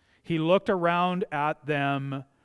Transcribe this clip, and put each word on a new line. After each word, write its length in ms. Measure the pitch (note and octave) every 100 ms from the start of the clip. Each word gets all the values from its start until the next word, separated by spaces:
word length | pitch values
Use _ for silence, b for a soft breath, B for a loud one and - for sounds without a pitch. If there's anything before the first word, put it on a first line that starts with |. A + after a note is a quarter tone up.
| _ _
He 160 | - E3
looked 320 | D#3+ F#3+ G#3
around 560 | F#3+ E3+ F3 F3+ F3+ -
at 340 | D3+ D3 D#3 C3+
them 600 | D3 C#3 C#3 C#3 C3+ C3+ _